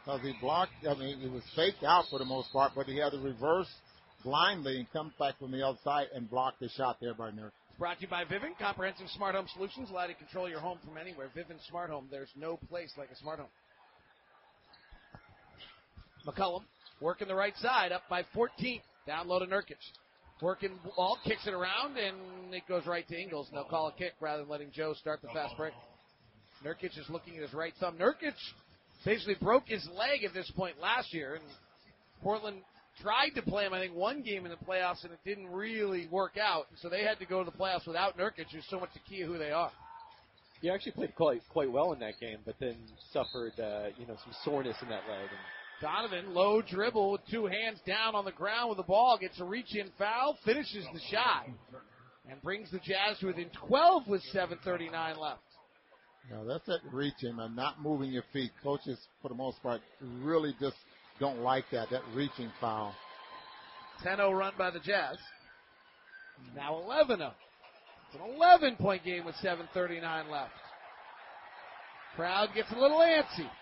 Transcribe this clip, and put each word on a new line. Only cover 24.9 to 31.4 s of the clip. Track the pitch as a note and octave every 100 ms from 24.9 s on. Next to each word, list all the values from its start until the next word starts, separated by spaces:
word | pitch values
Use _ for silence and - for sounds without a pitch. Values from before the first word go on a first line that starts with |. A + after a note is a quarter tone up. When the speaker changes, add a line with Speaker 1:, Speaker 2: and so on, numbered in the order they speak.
Speaker 2:
start | D3+ D#3 D3+
the | D3
fast | D#3 C#3+ -
break. | D#3 - - - _ _ _ - _ -
Nurkic | C#3+ E3+ F3+ D#3
is | D3
looking | D#3+ F3 E3+
at |
his | D3
right | C#3 E3 -
thumb. | F3+ E3+
Nurkic | G3 D#4 D#4 - - - _ - _ - -
basically | A3 G#3 G3
broke | F3+ B3 C4
his | G#3+ D#3+ F3
leg | B3 C#4+
at | G3+
this | F3+ F3 -
point | F#3 D3
last | F3 A#3+ A3
year, | E3 C3+
and | D#3